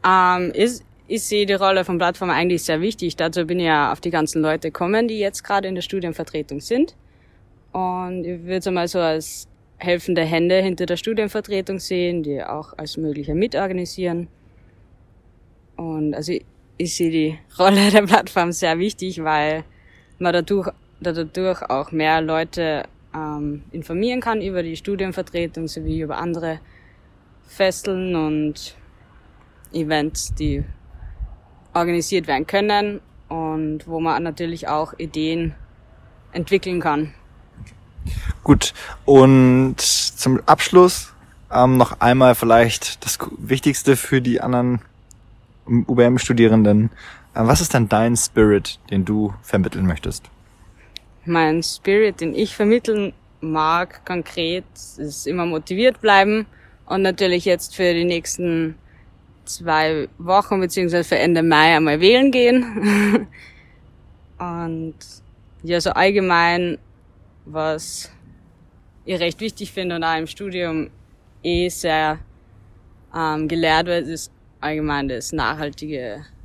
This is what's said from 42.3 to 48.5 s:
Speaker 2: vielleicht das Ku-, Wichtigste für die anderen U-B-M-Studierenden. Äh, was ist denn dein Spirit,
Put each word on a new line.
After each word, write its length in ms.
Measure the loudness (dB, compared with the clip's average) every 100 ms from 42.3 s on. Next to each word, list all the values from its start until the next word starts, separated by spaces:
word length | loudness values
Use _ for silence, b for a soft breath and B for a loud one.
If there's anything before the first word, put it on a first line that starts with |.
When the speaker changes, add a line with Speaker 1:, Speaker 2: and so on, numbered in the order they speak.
Speaker 2:
vielleicht 680 | 6 6 6 6 2 -8 -10
das 140 | -8 -6
Ku-, 120 | -8 -10
Wichtigste 580 | -4 0 0 0 2 2
für 240 | 2 0
die 200 | 0 -2
anderen 400 | 0 0 0 -2 -6 _ _ -20 -20 -20 _ -20 0
U-B-M-Studierenden. 1200 | 0 2 4 6 4 0 4 6 8 6 6 2 B B B B
Äh, 60 | -2
was 160 | 2 2
ist 140 | 2
denn 140 | 0 2
dein 280 | 2 2 0
Spirit, 640 | 0 4 6